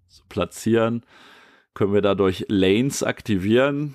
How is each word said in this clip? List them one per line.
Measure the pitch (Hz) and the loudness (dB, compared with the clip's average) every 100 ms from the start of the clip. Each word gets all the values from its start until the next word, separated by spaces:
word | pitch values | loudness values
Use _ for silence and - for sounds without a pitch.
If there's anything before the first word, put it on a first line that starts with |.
| _ - - | _ -20 -10
platzieren, | - 175 - 208 117 113 117 - - - - - _ _ | -8 -6 -6 0 2 0 -2 -8 -20 -20 -20 -20 _ _
können | - 101 | -4 0
wir | 101 | 2
dadurch | 101 98 95 92 - | 2 2 0 0 0
Lanes | 101 95 104 139 - | 2 4 2 0 -2
aktivieren, | 117 - - 95 98 123 139 143 147 | -6 -6 -4 -2 2 2 2 -2 -6